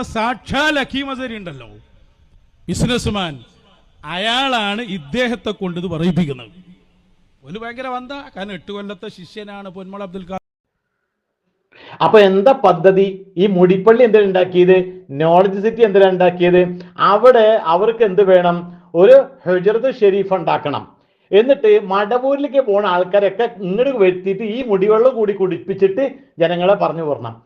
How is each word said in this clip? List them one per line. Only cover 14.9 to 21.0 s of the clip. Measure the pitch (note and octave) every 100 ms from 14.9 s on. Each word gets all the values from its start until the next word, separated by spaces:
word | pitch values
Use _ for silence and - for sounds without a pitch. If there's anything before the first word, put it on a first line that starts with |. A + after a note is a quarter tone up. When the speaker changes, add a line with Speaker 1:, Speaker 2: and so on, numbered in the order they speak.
| - - C#3
Speaker 2:
നോളജ് | D#3+ E3+ G3 G3 G#3
സിറ്റി | A3+ A3
എന്തിനാ | G3 G3 F#3
ഉണ്ടാക്കിയത്? | F3+ F3 F3 F3+ F3+ F3+ - - E3+
അവിടെ | G3+ B3 B3 G#3+ A3 D#3+
അവർക്ക് | E3+ G#3+ A3+ A3
എന്ത് | F3+ F#3+
വേണം? | F#3 F3 F3 F3 - _ E3+
ഒരു | G3 C4+ B3+ - E3
ഹുജറത്ത് | F3+ F3+ A3 C4 -
ഷെരീഫ് | G3+ G3+ F#3+ F#3
ഉണ്ടാക്കണം. | D#3+ D#3 D3 B2 G2+ _